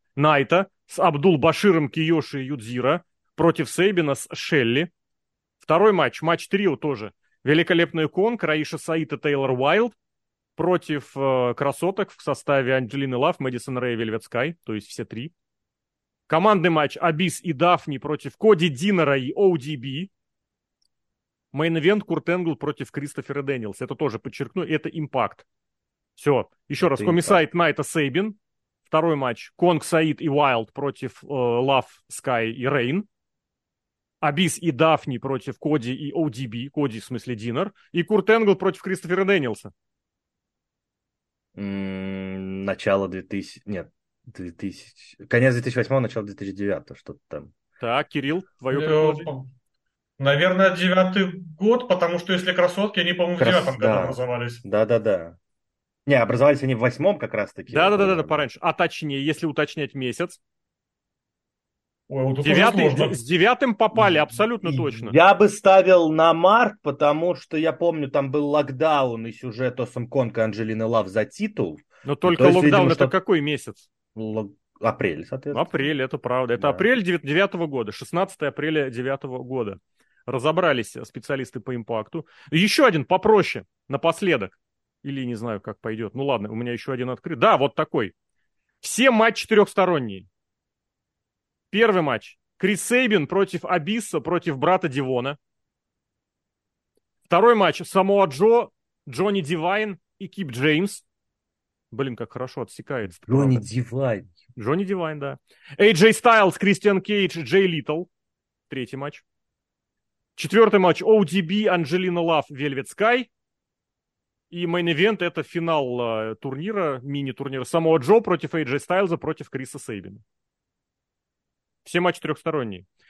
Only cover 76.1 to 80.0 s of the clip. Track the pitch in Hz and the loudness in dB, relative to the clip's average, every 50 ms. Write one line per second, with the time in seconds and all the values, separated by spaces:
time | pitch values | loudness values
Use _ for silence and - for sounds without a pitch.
76.1 | - 123 - 123 123 127 131 117 120 98 117 147 135 - 185 226 254 247 190 175 | -6 -8 -6 -4 -2 -2 -2 -2 -2 0 0 -2 0 2 2 2 2 0 0 -2
77.1 | 175 165 - 135 147 175 202 196 - 180 170 151 139 127 113 104 101 - 123 - | -4 -4 -4 -2 0 2 0 0 0 -4 -6 -4 -4 -6 -6 -6 -10 -12 -12 -6
78.1 | - 170 190 190 - - 156 139 - - 147 160 156 151 143 127 117 120 123 131 | -4 -4 -4 -4 -6 -6 -6 -6 -6 -4 -4 -2 -2 -2 -2 -2 -6 -6 -6 -6
79.1 | 135 135 - 135 123 127 127 123 131 127 117 101 95 92 _ _ _ _ | -6 -6 -8 -10 -10 -12 -10 -8 -6 -6 -6 -6 -8 -12 _ _ _ _